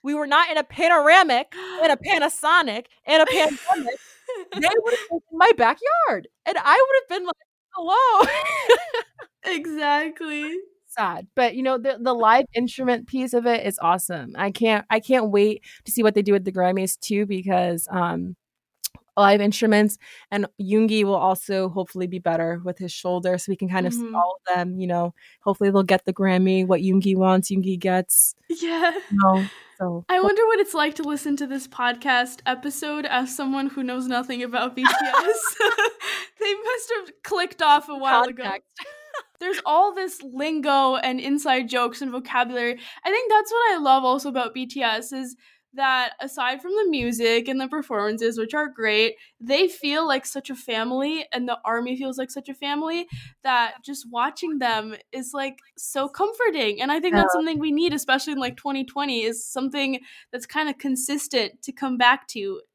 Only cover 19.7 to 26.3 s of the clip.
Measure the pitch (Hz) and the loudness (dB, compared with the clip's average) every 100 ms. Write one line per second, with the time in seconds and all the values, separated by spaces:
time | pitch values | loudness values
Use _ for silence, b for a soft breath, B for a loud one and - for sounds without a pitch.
19.7 | 208 214 - B B B 202 196 - 190 | 4 4 0 B B B -4 -4 -6 0
20.7 | 214 220 214 196 190 185 185 - 190 185 | 2 4 2 2 2 2 0 -2 -2 -2
21.7 | 185 180 185 180 180 175 165 165 170 180 | -4 -6 -6 -6 -4 -2 0 -2 -4 -6
22.7 | 175 180 - 180 180 180 180 - 190 185 | -8 -10 -6 -4 -2 0 -2 -2 -4 -2
23.7 | 185 180 233 233 220 175 185 - 180 175 | 0 -2 -2 -4 0 0 -2 -2 -2 -2
24.7 | 185 185 175 175 - b b - 190 202 | -4 -2 -2 -2 -6 b b -2 2 2
25.7 | 196 190 185 - 190 190 | 2 4 2 0 -2 2